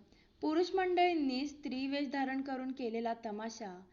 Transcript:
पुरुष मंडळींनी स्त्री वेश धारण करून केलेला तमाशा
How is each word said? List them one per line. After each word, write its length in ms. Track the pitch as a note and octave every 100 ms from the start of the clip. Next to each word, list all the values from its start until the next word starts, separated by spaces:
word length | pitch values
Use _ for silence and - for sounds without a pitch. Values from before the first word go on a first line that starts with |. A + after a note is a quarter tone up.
| - - _ _
पुरुष 340 | D4+ D#4 F4+
मंडळींनी 720 | F#4+ F#4 F4+ F4+ E4+ C4+ B3+ C#4+
स्त्री 400 | - A3+ B3+ C4+
वेश 220 | C#4+ C#4
धारण 340 | C#4 C4+ C4+
करून 300 | C4+ C4+ C4
केलेला 420 | C4 A#3+ A3+ A#3 A#3 A3+
तमाशा 540 | G#3 A3+ - G#3 F3+ F#3+